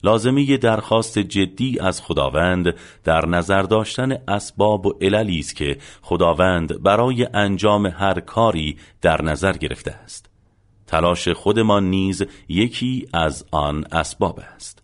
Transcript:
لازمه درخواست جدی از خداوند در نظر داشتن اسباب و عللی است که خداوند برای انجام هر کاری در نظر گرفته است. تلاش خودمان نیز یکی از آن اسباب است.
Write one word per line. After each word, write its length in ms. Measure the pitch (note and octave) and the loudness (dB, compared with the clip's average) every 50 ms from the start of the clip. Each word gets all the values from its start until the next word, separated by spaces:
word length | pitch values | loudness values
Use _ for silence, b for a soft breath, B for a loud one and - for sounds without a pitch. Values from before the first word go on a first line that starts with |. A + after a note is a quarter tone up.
| - | 4
لازمه 540 | G2+ A2 A2+ G#2 B2 C3 C#3 C#3+ C3+ C#3 C3 | 2 2 2 2 0 2 2 2 2 2 2
درخواست 600 | A#2 A#2 A2 G#2+ - - A2 A2+ A2+ - - G#2+ | 2 2 0 0 0 2 0 0 0 0 -2 -2
جدی 600 | G#2 F#2 - G2 G2 F#2 - - A#2+ C3 B2 - | -2 0 0 0 0 0 0 -4 -4 -2 -2 -2
از 220 | - F#2+ F2+ - | -2 -2 -2 -2
خداوند 760 | - - E2 D2 C#2 C2+ B1+ D2+ E2+ F2+ F#2 F2+ F2+ E2+ E2 B B B B B B | -6 -4 -2 0 0 0 0 2 2 2 2 2 0 0 -2 B B B B B B
در 220 | - D#2+ D#2+ D#2+ | 0 2 2 2
نظر 360 | E2 F2 F2 E2+ F2+ G2 G2 | 0 0 -2 0 0 0 0
داشتن 560 | G2 F2 G#2+ A2 A2 - - - B2+ C3 C3+ B2 - - | 2 2 2 0 0 -2 -4 -4 -4 -4 -4 -6 -4 -6
اسباب 580 | G2 G2+ - - - - G2+ G#2+ G#2+ G2+ F#2 | -6 -6 -6 -8 -2 0 2 2 2 2 0
و 80 | G2 - - | -2 -2 0
عللی 380 | - F#2+ G2+ G#2 A2 G#2 F2+ D#2+ | 0 0 2 2 0 0 -2 -4
است 160 | C#2 - - | -6 -8 -8
که 220 | - D2+ C#2+ C#2 B B B B B | -6 -4 -4 -4 B B B B B
خداوند 840 | B - F#2 F2 F2 E2+ E2 D#2 F2+ F#2 F#2 F2 E2 D#2 - - - | B -4 0 2 2 2 4 4 4 2 4 2 0 -2 -6 -2 2
برای 440 | F#2 G2+ G#2 A#2+ B2+ C3 A#2+ A#2+ - - | 2 4 4 2 0 0 0 -2 -2 0
انجام 520 | F#2+ G#2 G2+ G2 F2+ G2 G#2+ G#2 G#2 G2+ | -2 0 0 -2 0 2 2 2 2 0
هر 340 | F#2+ F2 E2+ G2 G2 F#2 F2 | -2 -2 -2 -2 -2 -2 -2
کاری 580 | F2 - - A2 A#2 A2+ G2+ E2 D#2 D2+ D2 B B B B B | -6 -6 0 2 2 2 2 0 -2 -4 -6 B B B B B
در 200 | - F2 D#2+ D2+ | 0 2 2 2
نظر 320 | D2 D#2 D2+ D2 E2 F#2+ F2+ | 0 -2 -2 0 0 -2 -2
گرفته 380 | F#2+ D#2+ C#2+ B1+ - - - | -2 -6 -8 -8 -8 -10 -12
است. 380 | C#2+ - - - - - _ _ _ _ _ _ _ _ _ _ _ _ _ _ | -12 -12 -20 -20 -20 -20 _ _ _ _ _ _ _ _ _ _ _ _ _ _
تلاش 420 | - D#2+ E2 F2 F2 F2 - F2+ | -2 2 2 2 2 2 0 -4
خودمان 600 | E2+ - - G2 G#2 A2 A2+ A2 G2+ G2+ G2 F#2 | -4 -2 0 0 2 2 4 4 2 2 2 2
نیز 340 | F#2 F#2+ F#2+ F#2+ F#2+ F2 G2 B B B B B | 0 0 0 0 -2 -2 -4 B B B B B
یکی 580 | D2 F2 A2 A#2+ A#2 - B2 B2 C3 B2+ - - - | 0 0 0 0 -2 -6 -6 -4 -4 -6 -8 -4 -2
از 320 | E2+ D#2+ D#2 C2+ - - _ | 0 0 0 -2 -6 -12 _
آن 340 | - D#2 D2+ D2 D2 D2+ D#2 - | -2 -2 0 0 -2 -4 -6 -4
اسباب 480 | - E2 D#2 - - _ G#2 F2 D#2+ - - - - | -4 -4 -4 -4 -4 _ -4 -4 -4 -6 -16 -20 -20
است. 280 | - - - - _ | -20 -20 -20 -20 _